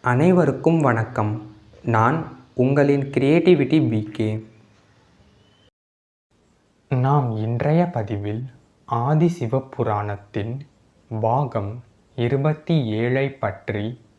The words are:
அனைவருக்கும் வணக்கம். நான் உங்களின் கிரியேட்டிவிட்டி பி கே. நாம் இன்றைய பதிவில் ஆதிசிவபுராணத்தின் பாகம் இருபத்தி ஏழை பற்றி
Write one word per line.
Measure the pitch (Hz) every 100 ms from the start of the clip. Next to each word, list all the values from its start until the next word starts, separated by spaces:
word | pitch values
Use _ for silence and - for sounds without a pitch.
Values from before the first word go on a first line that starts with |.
அனைவருக்கும் | 127 123 165 180 147 - 160 165
வணக்கம். | 139 113 110 - 107 110 - - - -
நான் | - 113 113 160 160 - -
உங்களின் | - 127 143 143 143
கிரியேட்டிவிட்டி | 139 127 135 165 170 175 - 156 127
பி | 110
கே. | 104 - 107 107 - - _ _ _ _ _ _ _ _ _ _ _ _ _ _ _ _ _ _ _ _ _ _ _
நாம் | 127 135 143 123 110
இன்றைய | 113 120 143 165 175
பதிவில் | 147 104 104 104 107 131 - _ _ -
ஆதிசிவபுராணத்தின் | 120 123 151 170 170 117 135 131 - 117 104 104 101 - 110 107 131 147 _ _ _ _ 110
பாகம் | 110 127 139 117 101 120 - _ _ -
இருபத்தி | 120 135 147 151 - 160 117
ஏழை | 107 120 131 139
பற்றி | 135 107 - - 104 107 123 _